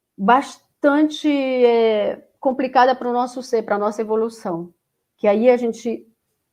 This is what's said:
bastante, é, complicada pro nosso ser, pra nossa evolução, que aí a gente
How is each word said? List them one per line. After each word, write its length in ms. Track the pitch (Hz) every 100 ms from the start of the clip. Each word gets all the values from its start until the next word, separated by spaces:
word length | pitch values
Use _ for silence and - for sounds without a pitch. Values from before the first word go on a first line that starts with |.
| _ -
bastante, 1120 | 196 262 277 - _ _ 285 285 311 302 302
é, 1000 | 285 262 254 240 233 226 214 202 - - _
complicada 540 | 277 254 262 262 262
pro 180 | 254 247
nosso 300 | 240 247 262
ser, 220 | 254 226
pra 160 | 220 202
nossa 220 | 208 214
evolução, 680 | 214 220 226 226 202 170 175 _ _ _ _ _
que 100 | 208
aí 220 | 208 247
a 80 | 240
gente 500 | 240 226 240 226 - _ _ _ _